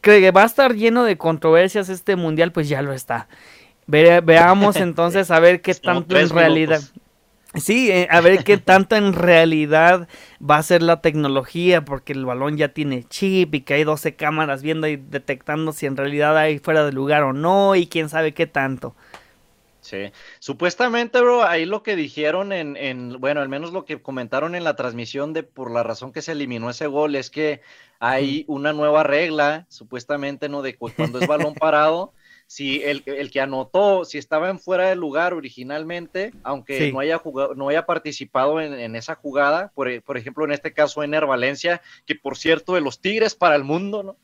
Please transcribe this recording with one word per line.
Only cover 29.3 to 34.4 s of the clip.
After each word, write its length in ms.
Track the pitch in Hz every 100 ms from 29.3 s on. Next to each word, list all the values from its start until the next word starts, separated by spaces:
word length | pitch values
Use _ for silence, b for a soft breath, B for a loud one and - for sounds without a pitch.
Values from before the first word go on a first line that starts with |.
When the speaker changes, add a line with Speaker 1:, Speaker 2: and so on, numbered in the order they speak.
| 156 143 156 175
Speaker 2:
supuestamente, 800 | - 113 123 - 147 139 139 147
¿no? 120 | 143
De 140 | 135 120
cu-, 160 | 120 -
cuando 220 | 156 123
es 80 | 170
balón 300 | 151 156 147
Speaker 1:
<laughs> 20 |
Speaker 2:
parado, 560 | 156 151 151 165 190 _ b b _
si 380 | - 139 139
el, 180 | 143 139 135
el 240 | 139 139
que 100 | 139
anotó, 640 | 135 131 131 180 202 190 165
si 140 | 147
estaba 300 | - 156